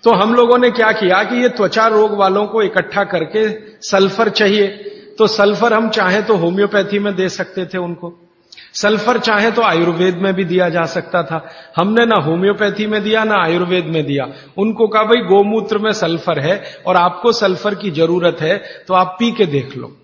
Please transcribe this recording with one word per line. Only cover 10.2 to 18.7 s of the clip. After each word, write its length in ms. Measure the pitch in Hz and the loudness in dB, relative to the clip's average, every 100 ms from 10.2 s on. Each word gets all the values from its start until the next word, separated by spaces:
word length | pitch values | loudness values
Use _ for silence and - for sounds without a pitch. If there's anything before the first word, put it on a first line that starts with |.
| 196 | -2
भी 100 | 185 | -2
दिया 240 | 180 180 180 | -2 0 0
जा 140 | 170 | 0
सकता 400 | 165 180 165 180 | -4 -6 -4 -4
था। 280 | 165 165 - - - - | -4 -8 -10 -20 -8 -2
हमने 300 | 185 226 233 | 0 2 2
ना 80 | |
होम्योपैथी 720 | 214 147 170 196 196 208 208 214 | 2 0 0 0 0 -2 -2 -4
में 160 | 214 | -2
दिया, 220 | 202 220 | 0 0
ना 200 | 220 208 | 0 0
आयुर्वेद 400 | 165 175 175 185 | 0 0 0 -2
में 220 | 160 165 143 | -2 -4 -2
दिया। 220 | 139 127 - - - | -4 -6 -12 -16 -4
उनको 300 | 214 220 220 | -4 0 0
कहा, 140 | 214 | 2
"भाई, 200 | 214 240 | 2 0
गोमूत्र 560 | 180 196 202 220 - 214 | 4 2 4 0 -2 -2
में 140 | 214 | -2
सल्फर 460 | 208 170 165 - 156 | -2 -2 -2 -2 -2
है 240 | 143 196 - - - | -2 -2 -4 -10 0
और 100 | 180 | 2
आपको 360 | 175 180 233 | 2 0 0
सल्फर 420 | 233 196 185 208 | 0 0 0 -4
की 160 | 202 202 | -4 -6
जरूरत 460 | 151 165 175 170 165 | -2 0 2 0 -2
है, 220 | 156 196 - | -2 -2 -4